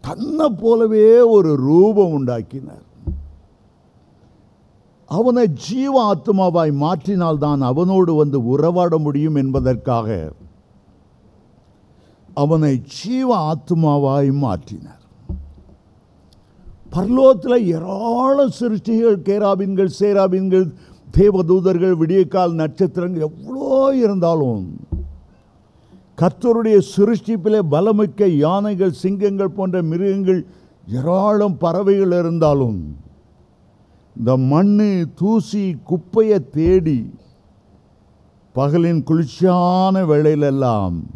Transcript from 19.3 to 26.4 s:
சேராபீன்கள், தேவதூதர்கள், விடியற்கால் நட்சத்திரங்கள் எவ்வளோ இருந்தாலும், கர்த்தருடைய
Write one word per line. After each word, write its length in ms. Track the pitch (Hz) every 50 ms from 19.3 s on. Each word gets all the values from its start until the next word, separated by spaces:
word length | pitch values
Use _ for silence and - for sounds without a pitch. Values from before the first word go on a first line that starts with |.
| 196 208 208 196 196 185 202 196 196 185 196 185 131 -
சேராபீன்கள், 760 | 196 208 202 196 190 190 180 190 190 190 185 185 185 156 - - - - - _ _ - -
தேவதூதர்கள், 800 | - 196 208 196 185 180 160 180 190 175 190 185 170 180 190 185
விடியற்கால் 580 | 160 165 156 180 196 185 151 - 190 185 175 165
நட்சத்திரங்கள் 640 | 160 156 151 - - 196 180 - 180 175 180 185 165
எவ்வளோ 760 | 156 151 156 175 196 220 254 269 277 269 269 269 269 277 277
இருந்தாலும், 800 | 262 240 208 202 190 170 170 170 160 143 127 113 104 92 98 - - - _ - - - - - - - _ _ _ _ _ _ _ _ _ _ _ _ _ - - _ _ _
கர்த்தருடைய 680 | - 165 180 - -